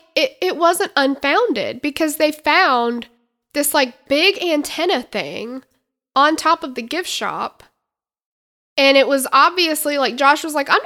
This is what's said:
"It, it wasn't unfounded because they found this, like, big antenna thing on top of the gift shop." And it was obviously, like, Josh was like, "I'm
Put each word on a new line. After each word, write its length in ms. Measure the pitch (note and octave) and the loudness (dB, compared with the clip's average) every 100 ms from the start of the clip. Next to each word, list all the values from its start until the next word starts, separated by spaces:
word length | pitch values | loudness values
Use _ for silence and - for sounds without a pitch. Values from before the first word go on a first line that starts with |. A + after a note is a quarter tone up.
| _ | _
"It, 220 | - D4+ - | -2 -2 -2
it 160 | F#4 C4+ | -4 0
wasn't 360 | E4+ F4+ G4 | 0 0 -2
unfounded 880 | - C#4 C4+ C#4 E4+ A#4+ A#3 A2 B3 | 0 0 0 0 0 0 -2 -4 -6
because 340 | D4 C#4 D#4 D4 | -8 -2 -4 0
they 140 | D4+ | -2
found 760 | D4+ - D#4+ F#4 B3 A#3 A#3+ - _ _ _ _ | 0 0 2 2 2 0 -4 -10 _ _ _ _
this, 200 | D4 C#4+ | -4 0
like, 320 | D4+ C4 - _ | 0 -2 -4 _
big 320 | C#4+ F#4 - | 2 2 0
antenna 600 | F4 D4+ D4 - E4+ D#4 | -2 -2 -2 -4 -2 -2
thing 600 | B3 G#3 D3 F3+ A3 C4 - _ _ _ _ | -4 -8 -8 -10 -12 -14 -18 _ _ _ _
on 220 | C4+ D4 D#4 | 2 2 2
top 260 | D#4 E4 | 0 0
of 120 | D4+ B3 | -2 -10
the 60 | |
gift 260 | A#3 D#4 F4+ | -6 -6 -6
shop." 560 | - G3+ D#3+ A3+ - - _ _ _ _ _ _ _ _ _ _ - | -6 -6 -6 -10 -12 -20 _ _ _ _ _ _ _ _ _ _ 0
And 200 | C#4 C#4 | 4 4
it 120 | B3+ | 4
was 180 | C#4 B3+ | 0 2
obviously, 640 | B3+ D#4+ F4+ E4 D4+ D4 C#4+ | 4 4 2 -2 -2 -2 -2
like, 160 | B3+ B3 | -2 2
Josh 280 | C#4 D4+ | 2 2
was 100 | E4 | 0
like, 160 | D4 C#4+ | -4 0
"I'm 120 | G#4+ | 0